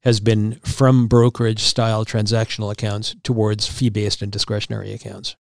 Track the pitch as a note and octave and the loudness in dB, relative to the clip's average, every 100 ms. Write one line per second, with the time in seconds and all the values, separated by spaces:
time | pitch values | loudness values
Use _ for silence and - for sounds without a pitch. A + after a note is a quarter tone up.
0 | B2+ A2 G#2+ G#2+ G#2+ A#2 - - C3 B2+ | 0 2 2 2 0 -4 -4 2 4 6
1 | A#2 A#2+ A#2+ - A#2 A2 - - A2+ A2 | 6 6 4 2 -2 0 -2 0 0 0
2 | A2 A2 G#2 A2+ A2+ - G#2 G#2+ G#2+ G#2 | -2 -2 0 0 -2 -4 -6 -4 -6 -4
3 | G#2+ - - A#2 G#2+ G#2+ - - B2 G#2+ | -8 -8 -2 0 0 0 -4 0 2 2
4 | G#2 - G2+ G#2 - G#2 - G#2+ G2+ G#2+ | 0 -4 -6 -6 -4 -4 -6 -8 -8 -12
5 | G#2 G2 - - _ | -14 -14 -14 -14 _